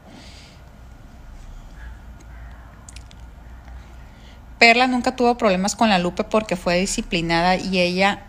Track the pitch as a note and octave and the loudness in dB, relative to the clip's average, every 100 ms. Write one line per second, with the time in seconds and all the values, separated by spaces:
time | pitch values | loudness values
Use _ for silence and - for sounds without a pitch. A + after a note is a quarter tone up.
0 | - - - - - - - - - - | -20 -20 -20 -20 -20 -20 -20 -20 -20 -20
1 | - - - - - - - - - - | -20 -20 -18 -16 -16 -16 -16 -16 -16 -16
2 | - - - - - - - - - - | -18 -18 -18 -16 -16 -16 -18 -20 -18 -18
3 | - - - - - - - - - - | -18 -18 -18 -18 -18 -18 -18 -18 -18 -20
4 | - - - - - - A#3 A#3 B3+ B3+ | -20 -20 -20 -20 -20 4 6 8 4 2
5 | A#3+ B3 A#3+ A#3+ A#3 F#3 G3 - A3+ F#3+ | 0 2 2 4 2 2 0 2 4 4
6 | F3 F3 G#3 A3 G#3+ F3+ F#3 F3 F#3+ - | 2 -2 0 0 0 -4 0 0 0 -4
7 | A3 F3+ E3 E3+ F3 F#3 - F#3 F3 F3+ | -4 -2 0 2 2 2 0 0 2 2
8 | G3 G3+ | 2 0